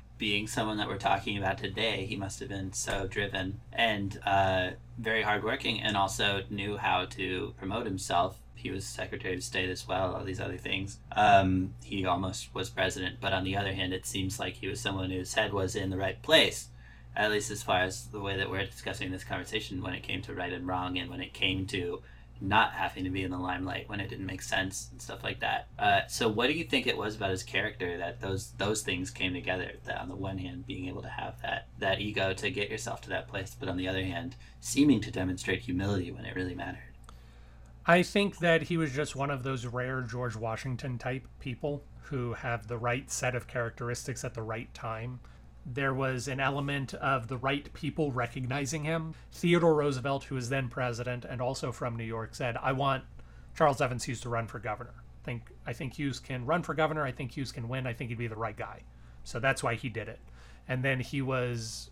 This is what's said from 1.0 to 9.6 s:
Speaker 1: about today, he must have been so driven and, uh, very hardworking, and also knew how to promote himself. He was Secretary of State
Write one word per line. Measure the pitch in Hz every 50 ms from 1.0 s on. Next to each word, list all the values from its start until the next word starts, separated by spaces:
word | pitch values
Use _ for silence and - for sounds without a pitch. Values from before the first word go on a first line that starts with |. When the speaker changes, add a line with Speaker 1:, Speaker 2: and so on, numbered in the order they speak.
| - - - 98 - 110 104 101
Speaker 1:
about | 101 98 98 -
today, | - 95 98 107 110 110 104 95 95
he | 95 -
must | 101 98 95 - -
have | 127 -
been | 101 98 95 95 -
so | - - - - 95 95 -
driven | - 104 101 98 98 95 92 95 98 - - - -
and, | 113 117 113 107 101 98 95 95 - -
uh, | 101 98 98 98 95 95 92 92 90 92 - - - - 120
very | 110 113 113 110 104
hardworking, | 107 107 104 101 110 127 139 - 123 113 107
and | - 107 104 98
also | 98 95 - - 104 101 98 98 95 -
knew | 104 101 98 104 104 98
how | 98 95 90 90 92
to | 95 - 98 95 92 92 92 104 - - -
promote | 98 98 107 117 117
himself. | 107 95 92 - - 90 87 85 - - - - - -
He | - - -
was | - - -
Secretary | - - - 113 - 107 - - 95 92
of | 90 -
State | - - 120